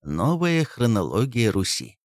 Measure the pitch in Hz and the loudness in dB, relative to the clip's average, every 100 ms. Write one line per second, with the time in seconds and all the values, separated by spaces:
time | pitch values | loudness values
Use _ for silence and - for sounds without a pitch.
0 | 73 76 123 165 175 165 151 - 120 107 | -4 0 0 2 2 2 0 0 2 2
1 | 76 82 135 120 110 98 92 - 60 _ | 0 -2 -2 0 2 2 -2 -4 -8 _